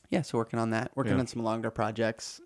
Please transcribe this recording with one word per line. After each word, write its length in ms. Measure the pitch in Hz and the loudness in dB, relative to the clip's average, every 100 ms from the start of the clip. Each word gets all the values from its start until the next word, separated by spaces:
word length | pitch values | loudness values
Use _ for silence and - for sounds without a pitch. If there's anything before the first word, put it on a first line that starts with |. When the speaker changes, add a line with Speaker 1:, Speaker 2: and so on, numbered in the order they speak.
| - | -2
Speaker 1:
Yeah, 120 | 185 | 0
so 160 | 139 120 | 2 0
working 200 | 113 117 | 0 0
on 120 | 113 | 0
that. 220 | 113 127 | 0 -2
Working 200 | - 127 | -2 2
Speaker 2:
Yeah. 60 | 131 | 2
Speaker 1:
on 60 | 120 | 2
some 160 | 117 | -2
longer 280 | 110 113 113 | -2 0 -2
projects. 680 | 113 107 110 113 117 - - | 0 -2 2 0 -2 -8 -14